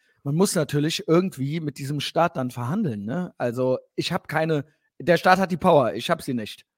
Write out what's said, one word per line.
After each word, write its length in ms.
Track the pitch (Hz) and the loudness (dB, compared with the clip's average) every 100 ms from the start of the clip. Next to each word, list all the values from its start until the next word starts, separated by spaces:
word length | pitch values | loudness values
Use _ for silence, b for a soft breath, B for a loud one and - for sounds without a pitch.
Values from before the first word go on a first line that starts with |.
| _ _ | _ _
man 120 | 143 156 | -2 0
muss 180 | 202 180 | 2 2
natürlich 520 | 143 147 151 - - | 0 0 -2 -2 2
irgendwie 520 | 165 185 - 139 165 | 2 2 -2 -4 -4
mit 180 | 147 139 | -6 -8
diesem 220 | 135 147 | -6 -6
Staat 360 | - 165 170 147 | -2 0 0 0
dann 140 | 127 | -6
verhandeln, 540 | 120 120 202 180 104 101 | -4 -4 -2 -2 -4 -4
ne? 280 | 160 175 - | -4 -6 -4
Also, 400 | 123 117 127 127 - - | -4 0 0 -2 -4 -8
ich 160 | - | -4
hab 160 | 170 - | -4 -4
keine, 380 | 156 160 151 - _ _ - | -2 0 -2 -4 _ _ -4
der 180 | 135 170 | 2 4
Staat 200 | 190 185 | 6 4
hat 140 | 185 | 4
die 60 | 175 | 0
Power, 360 | 185 156 117 | 4 6 4
ich 160 | 92 147 | -2 -2
hab 120 | 165 | -4
sie 120 | - | -2
nicht 320 | 123 104 - _ | -4 -6 -12 _